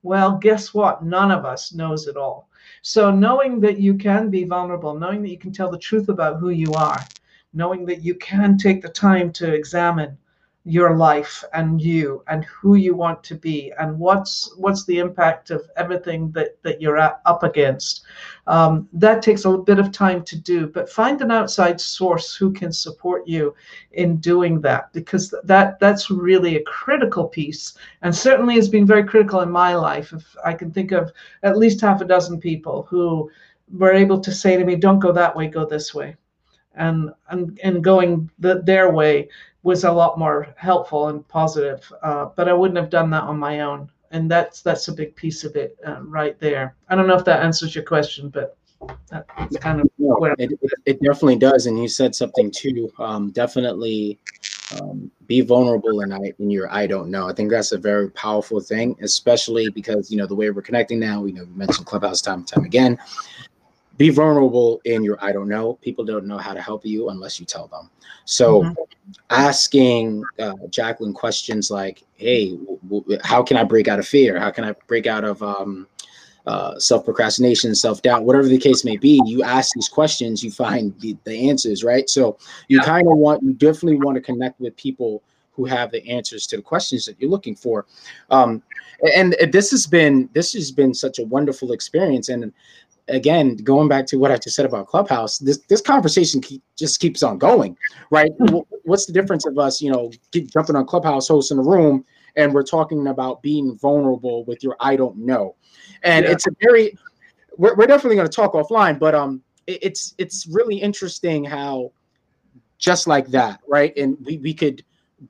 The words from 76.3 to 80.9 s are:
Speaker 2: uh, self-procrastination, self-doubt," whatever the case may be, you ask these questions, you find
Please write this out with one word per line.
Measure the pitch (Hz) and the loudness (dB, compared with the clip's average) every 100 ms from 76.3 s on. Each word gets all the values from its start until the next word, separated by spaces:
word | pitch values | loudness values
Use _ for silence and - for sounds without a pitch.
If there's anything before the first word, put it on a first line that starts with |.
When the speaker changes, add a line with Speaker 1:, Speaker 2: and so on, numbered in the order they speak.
| _ - | _ -8
Speaker 2:
uh, | 101 - - | -6 -6 -4
self-procrastination, | - 120 - 110 110 104 123 117 117 | 2 2 0 -2 -2 2 2 2 0
self-doubt," | 104 - 104 127 120 | 0 0 0 2 2
whatever | 117 135 135 | 4 4 6
the | 131 | 4
case | 139 127 120 | 4 2 0
may | 107 | 2
be, | 139 147 113 | 6 6 4
you | 123 | 0
ask | 120 131 131 | 0 0 0
these | 120 104 | -4 -6
questions, | - 151 - 117 110 | 0 0 0 -6 -6
you | 117 | -8
find | - 117 107 107 | -6 -4 -2 -4